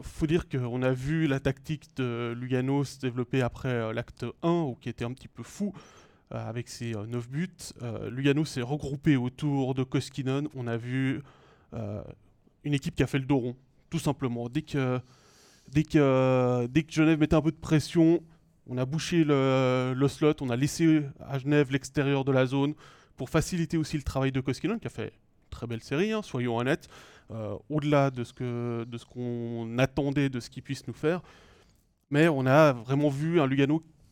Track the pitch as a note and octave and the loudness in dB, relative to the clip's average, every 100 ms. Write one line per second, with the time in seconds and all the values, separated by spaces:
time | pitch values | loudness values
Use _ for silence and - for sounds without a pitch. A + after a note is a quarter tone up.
0 | - - D#3+ E3 - C#3 B2 B2 B2+ C3 | -8 -4 0 0 0 -4 -4 -2 0 0
1 | C3 D#3+ D#3+ C3+ C3 C3+ C3+ D#3 - - | -2 0 0 0 -2 -4 -6 -10 -8 -6
2 | B2+ A#2 A#2+ A#2 B2 B2+ B2+ C#3 C3+ - | -4 -4 -6 -6 -2 -2 2 0 -2 -4
3 | C3 A#2+ A#2+ C3 A#2+ - B2+ B2 A2 A2+ | -6 -4 -2 0 0 -2 -4 -2 -2 -4
4 | A#2+ - A#2+ - E3+ E3+ D#3 A#2 - A#2 | -8 -8 -10 -4 0 0 0 -6 -10 -8
5 | A#2 A#2+ - - A#2 - G3+ - - - | -8 -8 -16 -18 -14 -8 -8 -8 -20 -20
6 | - _ - - A2 A#2 A2+ - A#2 A2 | -20 _ -14 -10 -8 -8 -10 -8 -8 -6
7 | G#2+ A#2+ A#2+ C#3 F#3 - - - A#2+ G#2+ | -6 -8 -6 -6 -8 -10 -18 -12 -10 -8
8 | G#2+ B2 C#3 C#3+ D#3 - A#2+ D3 C#3+ C#3 | -8 0 2 4 2 -2 -4 -4 -4 -2
9 | D#3+ C#3 B2 B2+ D3+ C#3 B2+ C3+ C3 C#3+ | 4 4 2 -2 -2 0 0 0 -2 -2
10 | - - C3 C3+ D3 C3+ A#2+ A#2 A#2+ B2+ | -4 -6 -2 -2 -2 -6 -6 -6 -4 -2
11 | C3 C3+ - - _ _ _ - G#2+ G#2 | -2 -2 -8 -20 _ _ _ -10 -8 -8
12 | - - _ _ _ _ D3 C#3+ - - | -10 -16 _ _ _ _ -4 -4 -2 -2
13 | C3 C#3+ C3 C#3 A#2+ A#2+ _ _ _ E3 | -2 0 0 0 0 -8 _ _ _ -4
14 | D#3+ C3+ C3+ A#2 A#2+ C3 D#3 D3 C3 B2+ | -2 -2 -2 -4 -6 -6 -4 -2 0 -2
15 | - _ _ _ _ _ - C#3 D#3 D#3 | -6 _ _ _ _ _ -4 -2 2 4
16 | C#3 C3 C3 C3 B2+ B2 B2 C3+ D3+ D#3+ | 6 6 4 4 2 2 0 0 0 2
17 | D#3 D#3+ D3+ D#3+ D3+ D#3 - D#3 - E3+ | 4 4 4 4 2 -2 0 0 2 4
18 | D#3+ E3+ - _ _ _ - B2+ B2+ D#3 | 4 4 0 _ _ _ -8 -4 -2 -4
19 | - F3 D3+ C#3+ C3+ C3 C3 B2+ B2+ B2+ | 0 2 4 4 4 4 4 2 0 2
20 | C#3 - D3+ D3+ C3+ A#2+ D3 - E3 D#3 | 0 2 2 2 0 0 0 2 4 4
21 | C#3+ - - C3+ C3 D3 C#3 C3+ - - | 2 -10 -8 -6 2 2 4 0 -4 -2
22 | C#3 C#3 C3+ C3+ C3 C#3 C#3 D3+ - - | 0 0 2 2 2 2 0 -2 -12 -20
23 | _ - C3 E3 D3 F3+ E3 E3 D3+ D3+ | _ -12 -2 -2 0 -2 -2 -2 -2 -4
24 | - C#3 C3+ C3 C3 B2+ D#3+ A3+ - - | -4 -2 0 -2 -4 -4 -4 -4 -8 -10
25 | A2 - _ _ - - A#2 A#2 - C#3+ | -12 -12 _ _ -20 -12 -10 -10 -4 -2
26 | G#3 A3 - C3 B2 A#2 B2 E3+ - - | 0 -2 -6 -6 -2 -2 0 -2 -4 -20
27 | - - - A2+ G#2+ G2 - D3+ D3 D3 | -20 -20 -16 -12 -8 -10 -6 -4 2 2
28 | C#3 B2+ A#2 - B2 A#2+ A#2+ A#2 A#2 A#2 | 2 0 -8 -8 -6 -4 -4 -6 -6 -10
29 | - B2 B2 A#2+ A#2 A#2 A2+ A#2 C3 C3 | -12 -10 -6 -6 -6 -6 -6 -2 -2 0
30 | C#3+ C#3 C#3 B2+ - - - C3 - A#2 | -2 0 0 -2 -10 -14 -10 -10 -10 -4
31 | D3 F3 - - - - _ _ _ _ | -2 -2 -4 -20 -20 -20 _ _ _ _
32 | - C#3+ E3 C#3+ C3 C#3 D#3 B2 A#2 C#3 | -2 4 4 4 6 8 8 4 0 2
33 | D3 C#3 D#3 E3+ C3+ C#3 C#3 D#3 - _ | 2 0 0 2 2 2 2 2 -4 _
34 | _ | _